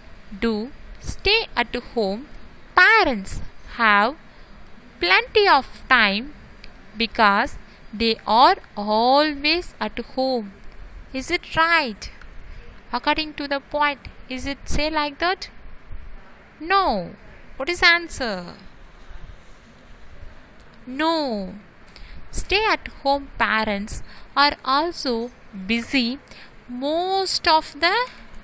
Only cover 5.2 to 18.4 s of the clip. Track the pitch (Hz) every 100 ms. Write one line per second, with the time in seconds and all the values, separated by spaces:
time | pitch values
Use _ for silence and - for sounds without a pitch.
5.2 | 494 440 403 294 - - - 254 214 202
6.2 | 269 - - - - - - 214 226 -
7.2 | 214 202 - - - - - 202 226 220
8.2 | - 220 294 381 - - 208 214 240 277
9.2 | 302 277 285 339 - - 214 220 226 -
10.2 | 262 247 202 196 - - - - - 262
11.2 | 262 349 - 311 320 339 269 208 - -
12.2 | - - - - - - - 240 294 302
13.2 | 311 302 285 277 - 294 294 269 - -
14.2 | - 254 277 277 - - 302 311 294 277
15.2 | 339 381 - - - - - - - -
16.2 | - - - - 311 392 359 208 170 -
17.2 | - - - - 269 349 359 339 339 -
18.2 | 247 190